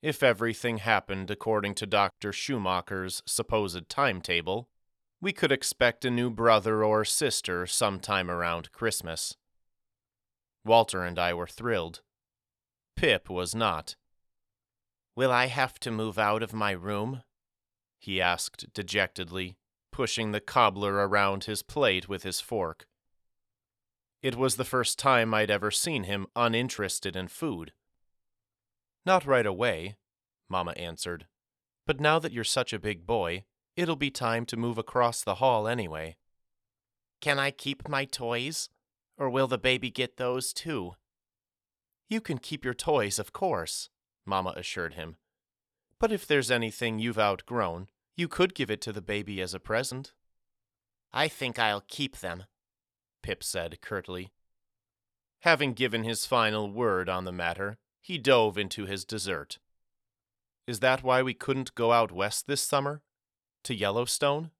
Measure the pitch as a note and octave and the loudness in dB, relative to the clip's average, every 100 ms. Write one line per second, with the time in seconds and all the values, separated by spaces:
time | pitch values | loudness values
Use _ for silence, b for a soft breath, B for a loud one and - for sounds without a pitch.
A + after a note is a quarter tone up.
0 | - D3 C3+ G#2 A#2 A2 A#2+ A2+ G2+ G#2+ | -2 4 4 4 2 0 -2 -2 2 2
1 | - F#2+ F#2 G#2 - G#2+ G2+ G2 G#2 G#2 | 2 -6 -4 -6 0 0 0 -4 0 2
2 | G2 - G#2 G2 - C3+ F#2+ F2+ F2 F#2+ | 2 0 -8 -6 -4 -2 0 -2 -2 -6
3 | F#2 - - - A2+ A2 G2+ F2 E2 - | -6 -8 -6 -4 0 0 0 -4 -8 0
4 | C#3 F#2+ F2 F2 E2 G2 A#2+ _ _ _ | 0 0 0 0 0 -4 -6 _ _ _
5 | _ _ F#3 F#3+ D#3+ C3+ - - B2 A#2 | _ _ -6 0 2 2 0 4 2 4
6 | C3 A#2+ B2 A2 A#2 A2 G#2 A2 G#2+ G#2+ | -2 0 0 2 6 6 6 2 4 4
7 | G#2+ - D3 - - F2+ F2+ - A2 F#2+ | 2 0 0 0 -2 -4 -2 0 0 0
8 | - G2 F2+ F2 E2+ E2+ D#2+ - A#2 - | 0 0 0 0 0 -2 -6 -4 -2 -2
9 | F2 D#2+ - - _ _ _ _ _ _ | -6 -6 -6 -8 _ _ _ _ _ _
10 | _ _ _ _ _ _ G#2+ A2+ A2 F#2+ | _ _ _ _ _ _ 6 6 6 0
11 | F2 F2 F2 F2 F2 - A#2+ G#2+ E2 F2+ | -4 0 0 0 -4 -8 -4 -2 -2 -10
12 | _ _ _ _ _ _ _ _ _ - | _ _ _ _ _ _ _ _ _ -2
13 | E3+ G2 - F2+ F2+ A2 A2+ D#2+ D#2+ - | 2 2 0 -4 -2 2 2 0 -6 -16
14 | _ _ _ _ _ _ _ _ _ _ | _ _ _ _ _ _ _ _ _ _
15 | _ - C3 B2 B2+ B2+ C3 - - A2 | _ 0 2 4 2 2 0 -2 -6 -4
16 | A2 G2 G#2 A2 A2 A2 G#2 F#2 F#2 G#2 | -4 0 2 2 -2 -2 -2 -2 -4 -4
17 | A2 C3 - _ _ _ _ _ _ _ | -4 -8 -14 _ _ _ _ _ _ _
18 | - F#2+ F2+ E2+ - - - - F#2+ G#2 | -6 0 2 2 -4 -10 -14 -8 -2 0
19 | F#2+ - F2+ F#2+ F#2 F#2 _ _ _ - | 0 -2 -8 -6 -8 -10 _ _ _ -4
20 | B2 - A2 G#2 - - A2 F#2+ G2+ G2 | -4 -2 -2 -2 0 4 6 4 -2 2
21 | G2+ G2+ G2 G2 F#2+ G#2 - - C3 F#2 | 2 4 2 0 -4 -6 -6 2 4 4
22 | F#2 G2 F#2+ F2 - A2+ F2 D#2+ - _ | -2 -8 -6 -8 -4 -4 -4 -6 -18 _
23 | _ _ _ _ _ _ _ _ _ _ | _ _ _ _ _ _ _ _ _ _
24 | _ _ C3+ A#2 C3 B2 B2+ C3 A#2+ - | _ _ -6 0 0 0 0 0 0 2
25 | C#3 B2+ A2+ A2 G#2+ G#2 G#2 - - D3 | 4 4 4 2 4 2 2 0 -2 -2
26 | F#2 G2+ G2 - A#2+ A2+ B2 - G2+ - | -2 -4 -4 0 2 2 0 -2 -4 -4
27 | G2 F#2 F#2 - D#3+ F#2+ D#2 _ _ _ | -4 -6 -8 -6 -6 -6 -8 _ _ _
28 | _ _ _ _ _ _ _ _ _ _ | _ _ _ _ _ _ _ _ _ _
29 | - F#3 C#3+ C3 G#2 F#2 A#2+ E2+ F2 G#2 | 2 2 4 4 4 2 0 0 -6 -12
30 | _ _ _ _ _ F#2+ F2 - E2+ E2 | _ _ _ _ _ -2 -2 -4 -10 -8
31 | - E2+ - _ _ _ _ _ - C#3 | -8 -8 -12 _ _ _ _ _ -4 2
32 | D3+ D#3+ D#3+ A#2+ A2 - B2 A2 G#2 F#2+ | 4 4 2 -4 -2 0 0 -2 -4 -6
33 | E2+ A2+ F2 F2 G2 _ _ - F3 D#3 | -2 0 0 -2 -8 _ _ -4 -2 0
34 | C#3+ C3+ A#2+ A#2 A#2+ A#2 A#2 A2+ A2 B2+ | -2 -2 -2 0 -2 -2 -2 -2 -2 2
35 | A#2+ A#2 - F#2+ C3 A#2 G#2+ A#2+ F#2+ D#2 | 2 2 -4 2 4 4 2 -2 -4 -6
36 | D#2+ D#2+ _ _ _ _ _ _ _ _ | -8 -12 _ _ _ _ _ _ _ _
37 | _ _ D3+ C#3+ C#3 C#3 - C3+ - C#3+ | _ _ -2 0 0 -4 -6 -6 -4 -4
38 | C#3 - A#2+ A#2+ C3 D#3+ - _ _ _ | -4 -6 -4 -4 -4 -6 -10 _ _ _
39 | _ _ C#3 B2+ C3 A#2+ C3 B2+ B2 A2 | _ _ -2 2 2 2 2 0 -2 -4
40 | B2 - B2+ B2+ B2 - E3 D3 F2 F2+ | -4 -2 -2 -2 -2 -6 -6 -4 -6 -10
41 | _ _ _ _ _ _ _ _ _ _ | _ _ _ _ _ _ _ _ _ _
42 | _ A3 G#3+ C#3 - D3+ C3+ A#2+ - D3+ | _ -6 -4 -6 -6 -6 -4 -4 2 2
43 | G#2 G2 G#2 - F#3+ A#2 E2 - - _ | 2 -2 -6 -4 -2 -2 -2 -8 -10 _
44 | _ _ - F#2+ F#2 E2 F2 - E2+ D2+ | _ _ -2 -2 -2 -6 -8 -6 -6 -8
45 | D#2+ D#2+ _ _ _ _ _ _ _ _ | -14 -14 _ _ _ _ _ _ _ _
46 | A#3 G#3 - D3 A#2+ B2 A2+ - A#2 A2 | -2 -2 2 2 4 2 0 -2 -4 -2
47 | A2+ A2 G#2 F#2+ - A#2+ G2 E2+ G2 _ | -2 2 2 2 -4 -2 -2 -2 -12 _
48 | _ - E3+ - G3+ - A#2+ G#2+ - G#2 | _ -6 -6 2 2 2 -4 -2 -4 -10
49 | F2+ G#2 G#2 G2 F#2 F#2 - A2 C3 B2+ | -4 -4 -4 -6 -6 -8 -2 -2 -2 -8
50 | C3+ _ _ _ _ _ _ _ _ _ | -12 _ _ _ _ _ _ _ _ _
51 | _ - D#3 - C3 A#2 A2+ G#2 - - | _ 0 0 0 -6 0 2 2 -4 -6
52 | C#3 - F#2 F2 F#2+ _ _ _ _ _ | -6 -6 -8 -8 -12 _ _ _ _ _
53 | _ _ - F#2+ - F#2+ E2+ - - G#2 | _ _ -8 -6 -4 -4 -6 -8 -8 -8
54 | - F2+ F#2 _ _ _ _ _ _ _ | -6 -10 -10 _ _ _ _ _ _ _
55 | _ _ _ _ E3+ D#3+ C#3 A2+ B2+ A2+ | _ _ _ _ 4 4 4 2 0 0
56 | A2+ A2+ - B2 A2 G#2+ G#2 G#2 A#2+ F#2+ | -2 -4 0 2 4 2 -2 -2 0 2
57 | F2+ F#2 F#2 F2+ E2+ F2 G2 A2 _ _ | 0 -2 -4 -4 -4 -2 -6 -8 _ _
58 | - F3 B2 B2+ A2 G2 G2 - G2 G2 | -10 -4 4 6 6 2 -6 -6 -8 -8
59 | - A2 F#2+ D2+ D2 - _ _ _ _ | -8 -8 -6 -6 -8 -16 _ _ _ _
60 | _ _ _ _ _ _ - A#2 B2+ C3 | _ _ _ _ _ _ -10 2 4 4
61 | C3 B2+ C3 A#2+ - C3+ B2+ - A#2 A#2 | 4 4 4 -2 -2 -2 -2 0 4 6
62 | A2 F2 G2 - - C#3+ - C#3+ C#3 D3 | 4 0 -2 -2 -4 -4 0 0 0 -6
63 | _ _ _ _ _ _ - A#2 G2+ G#2 | _ _ _ _ _ _ -6 -2 0 0
64 | A#2+ - C#3+ C#3+ E3 _ | 0 0 2 0 -4 _